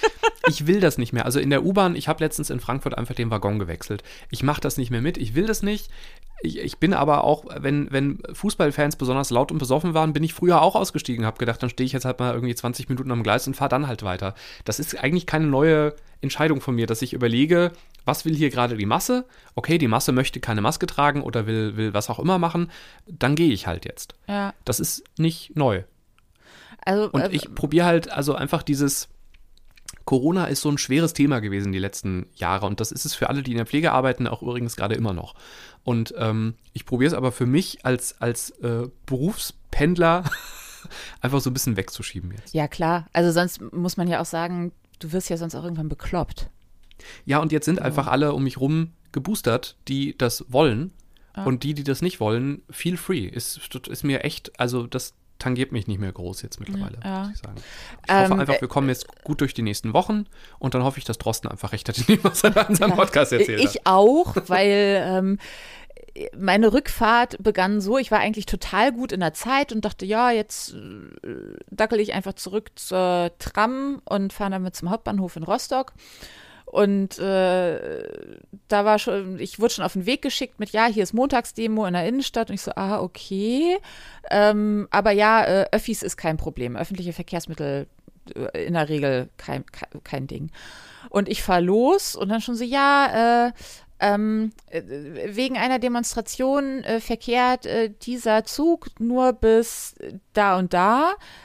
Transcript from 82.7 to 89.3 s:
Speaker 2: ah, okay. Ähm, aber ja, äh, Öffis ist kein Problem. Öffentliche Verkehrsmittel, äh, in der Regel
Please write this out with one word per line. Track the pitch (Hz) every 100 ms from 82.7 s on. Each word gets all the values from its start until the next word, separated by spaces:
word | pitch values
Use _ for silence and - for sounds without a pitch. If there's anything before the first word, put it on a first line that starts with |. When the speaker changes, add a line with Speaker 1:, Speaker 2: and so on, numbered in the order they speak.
| -
Speaker 2:
ah, | 196 208
okay. | 185 - - 190 214 254 339 381 - - - - -
Ähm, | 208 208 208 208 208 -
aber | 196 208
ja, | 202 214 226
äh, | - 190 -
Öffis | 214 - 208
ist | 185 -
kein | 170 160
Problem. | 160 139 120 120
Öffentliche | 165 190 175
Verkehrsmittel, | 165 175 170 170 156 147 139 143 _ - - - -
äh, | - - -
in |
der | 170 147
Regel | 151 139 127 127